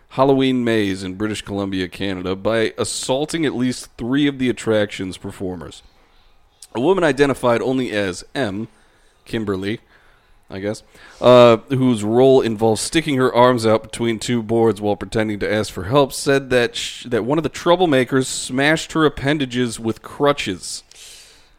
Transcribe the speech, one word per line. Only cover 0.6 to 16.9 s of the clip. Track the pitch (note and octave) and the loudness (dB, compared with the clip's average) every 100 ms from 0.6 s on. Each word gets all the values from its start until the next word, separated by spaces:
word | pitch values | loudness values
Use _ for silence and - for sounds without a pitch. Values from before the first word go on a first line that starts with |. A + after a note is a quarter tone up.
maze | A#2+ A2+ G2+ F#2+ | 0 2 0 -2
in | F#2+ F#2 | -6 -6
British | G#2+ G#2 | -6 -6
Columbia, | - G2+ G2 F#2+ F2+ | -6 -6 -4 -4 -6
Canada, | - G2 F#2 F#2 F#2+ | -6 -6 -4 -6 -4
by | G2+ A2+ G#2+ - | -2 0 0 -2
assaulting | G#2+ - - C3+ D3+ E3 C#3+ | -6 -6 -4 -4 -4 -2 -2
at | |
least | G2+ B2+ B2 - - | -2 -4 -4 -10 -10
three | A#2+ C3+ C#3+ | -2 0 0
of | C3+ | 0
the | B2+ | -2
attraction's | G#2+ - A2 G#2 - F#2+ E2+ | -2 0 0 0 -4 -10 -10
performers. | G2 - F#2 F2+ C#2+ - - _ _ _ _ _ _ _ - | -12 -8 -8 -8 -12 -18 -20 _ _ _ _ _ _ _ -12
A | A2 | -2
woman | C#3 F#3+ | 0 2
identified | E3 C3 C#3+ B2+ B2 A#2 | 2 2 2 2 2 2
only | G#2+ C3 B2 | 0 -2 -2
as | G#2 G2 F2+ - | -2 -2 -4 -8
M, | C#3+ A2+ G2 A2+ _ _ _ _ _ - | -6 -4 -6 -10 _ _ _ _ _ -8
Kimberly, | A#2 G#2 F#2+ G2 A2+ _ _ _ _ _ _ - | -6 -4 -4 -4 -8 _ _ _ _ _ _ -16
I | F#2+ | -8
guess, | G2+ A2 - - - - | -8 -8 -12 -20 -20 2
uh, | A#2+ B2 A#2+ A2 - | 6 10 8 6 2
whose | C3 B2+ A2+ | 0 2 0
role | G#2 A#2 C3+ B2+ | 0 4 6 6
involved | A2 G#2 A2+ G#2+ | 4 0 0 0
sticking | - E3 D#3 C3 | -2 -4 -2 0
her | B2+ | 2
arms | A2+ B2 B2+ A2 | 4 4 4 2
out | G#2+ | 2
between | - - A#2 A2 | -2 -4 -4 -2
two | - A#2+ | -2 -2
boards | G#2+ A#2 A2+ G2+ | 0 2 2 2
while | G#2 G2 | -2 -4
pretending | G2 A2+ G#2+ G#2 | -4 -2 -2 -2
to | F#2 | -2
ask | G#2+ G#2 | -2 -4
for | - F2+ | -8 0
help, | C#3 C3+ | 2 2
said | - D3 C3+ C3 | 0 0 0 2
that | B2+ A2+ - | 0 0 -4
sh-, | - | -10